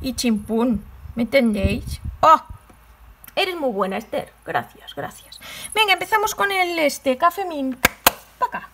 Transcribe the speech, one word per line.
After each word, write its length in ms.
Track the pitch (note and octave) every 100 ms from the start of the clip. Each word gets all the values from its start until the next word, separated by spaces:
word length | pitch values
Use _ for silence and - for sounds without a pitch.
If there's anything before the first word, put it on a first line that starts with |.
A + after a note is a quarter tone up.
Y 120 | C4
chimpún, 720 | A#3+ B3 G#3 G#3+ A3+ B3 G#3 - - -
¿me 80 | A#3
entendéis? 760 | A#3+ C4+ A#3 G3 G3 A#3+ - - - -
¡Oh! 220 | - D#4 - - - - - - - - - -
Eres 220 | F#4+ F4
muy 120 | C4+
buena, 260 | G3 F#3+ G3
Esther. 360 | A#3 - - -
Gracias, 500 | - B2+ - - -
gracias. 460 | - - - - - - - -
Venga, 200 | G#4+ G#4+
empezamos 400 | F4+ F4+ A4 G#4
con 180 | - G4+
el, 260 | F#4+ F4 E4+
este, 380 | C#4+ - C#4 B3
café 280 | E4+ G4
Mint. 400 | F#4 D4+ C4 B3 - - - - - -
Pa' 80 | B4
acá. 220 | F3+ -